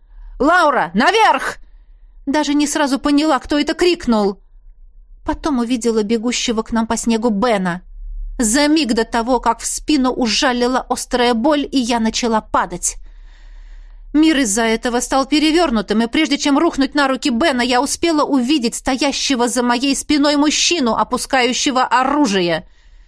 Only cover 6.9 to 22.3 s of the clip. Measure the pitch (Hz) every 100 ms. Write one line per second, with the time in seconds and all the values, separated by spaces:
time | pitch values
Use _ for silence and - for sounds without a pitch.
6.9 | 226 233 226 240 196 247 208 185 175 -
7.9 | - - - - - 220 254 294 311 247
8.9 | 226 220 240 226 247 240 233 - - -
9.9 | 302 254 - 240 208 285 247 240 254 -
10.9 | 247 - 254 240 233 269 294 277 269 226
11.9 | 233 220 - 240 220 - 269 190 175 -
12.9 | - - - - - - - - - -
13.9 | - - 294 320 269 247 202 226 226 247
14.9 | 233 247 269 269 294 311 320 320 226 202
15.9 | 214 233 302 311 277 285 277 330 - 269
16.9 | 294 269 262 294 226 330 254 247 247 277
17.9 | - 339 302 269 269 240 311 233 - -
18.9 | 262 294 - - 254 240 254 247 240 277
19.9 | 269 - 294 294 294 294 - - 349 240
20.9 | 220 - 240 - 269 247 240 302 254 247
21.9 | 247 262 294 277